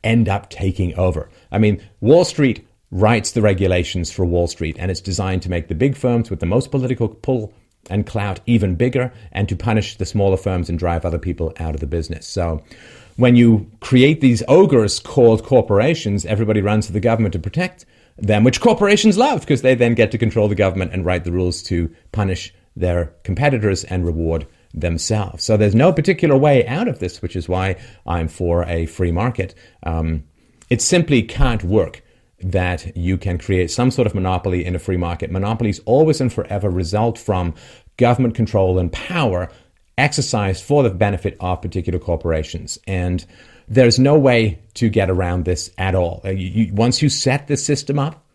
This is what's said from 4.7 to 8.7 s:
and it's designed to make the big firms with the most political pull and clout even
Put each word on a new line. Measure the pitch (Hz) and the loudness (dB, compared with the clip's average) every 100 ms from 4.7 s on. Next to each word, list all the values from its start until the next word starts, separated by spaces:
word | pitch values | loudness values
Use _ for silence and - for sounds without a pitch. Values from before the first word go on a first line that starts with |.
| 78 | -6
and | 90 | -6
it's | 85 | -6
designed | - 87 95 95 | -6 -4 -2 -4
to | 90 | -4
make | 87 80 | -6 -4
the | 80 | -2
big | 135 135 | -2 0
firms | 127 120 110 | -2 0 -2
with | 87 | -4
the | 87 | -2
most | 113 131 | -2 -2
political | 143 127 123 110 | -4 -4 -2 -4
pull | - - 127 107 _ _ _ - | -4 -4 -4 -6 _ _ _ -6
and | 98 104 | -4 -4
clout | 110 101 92 - | -4 -6 -6 0
even | 117 98 | 0 2